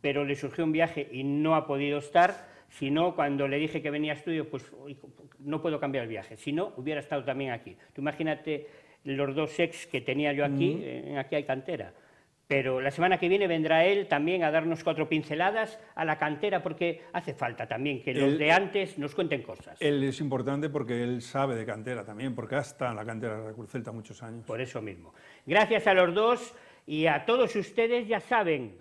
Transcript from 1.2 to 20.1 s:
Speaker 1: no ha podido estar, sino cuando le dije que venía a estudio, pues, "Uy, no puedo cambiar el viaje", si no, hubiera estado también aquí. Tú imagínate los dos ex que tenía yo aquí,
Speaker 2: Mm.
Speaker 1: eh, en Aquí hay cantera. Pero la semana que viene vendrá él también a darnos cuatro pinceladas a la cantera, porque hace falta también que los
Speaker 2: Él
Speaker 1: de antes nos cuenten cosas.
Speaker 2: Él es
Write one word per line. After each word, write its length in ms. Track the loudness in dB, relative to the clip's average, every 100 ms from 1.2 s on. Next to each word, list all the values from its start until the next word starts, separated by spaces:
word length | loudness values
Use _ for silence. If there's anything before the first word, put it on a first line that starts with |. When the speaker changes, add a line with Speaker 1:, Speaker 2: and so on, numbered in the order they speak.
Speaker 1:
no 300 | -2 0 4 2
ha 100 | 2
podido 300 | -2 0 -2
estar, 500 | 2 4 4 2 -16 -20 _
sino 460 | -6 0 2 2 2
cuando 320 | 0 0 0
le 80 | 0
dije 220 | -2 -2
que 100 | -4
venía 220 | -2 -2
a 40 | -4
estudio, 340 | -4 -4 -4
pues, 200 | -8 -12 -18
"Uy, 160 | -18 -18 -20 -20 -20 -14
no 240 | -6 -4
puedo 180 | -2 -2
cambiar 240 | -2 -2
el 60 | -4
viaje", 260 | -6 -10 -10
si 160 | -4
no, 220 | -2 -2 -4
hubiera 240 | -6 -6
estado 240 | -4 -4
también 280 | -2 -4 -4
aquí. 260 | -4 -8 -20 -18
Tú 80 | -6
imagínate 680 | -4 -2 -2 -2 -4 -6 -8 -20 -20 _
los 300 | -6 -2 0
dos 240 | 0 -2 0
ex 280 | 0 -2 -6
que 160 | -6
tenía 320 | -2 0 2
yo 100 | 2
aquí, 300 | 2 4 2
Speaker 2:
Mm. 80 | 0
Speaker 1:
eh, 220 | -6 -8 -6
en 40 | -6
Aquí 180 | -2
hay 100 | -4
cantera. 500 | -2 -4 -4 -8 -8 -14 _ _ _ _ _
Pero 340 | 2 2 0
la 80 | 0
semana 280 | 2 2 4
que 120 | 4
viene 160 | 4 4
vendrá 400 | 2 4 6 6
él 220 | 4 2
también 340 | 2 2 2
a 60 | 4
darnos 340 | 2 2 0
cuatro 240 | 0 0 0
pinceladas 720 | 0 -2 0 0 0 -4 -6 -14
a 100 | -4
la 140 | -2 0
cantera, 440 | 0 0 0 0
porque 380 | -2 -2 -2 -2 -6
hace 180 | -6 -6
falta 340 | -4 -4 -4 -6
también 360 | -2 -2 -2
que 100 | -2
los 120 | 2
Speaker 2:
Él 120 | 2 4
Speaker 1:
de 140 | 6
antes 460 | 6 4 -2 -2 -4
nos 160 | -6
cuenten 260 | -2 0 -2
cosas. 380 | -4 -14 -16 -2
Speaker 2:
Él 220 | 0 2
es 160 | 0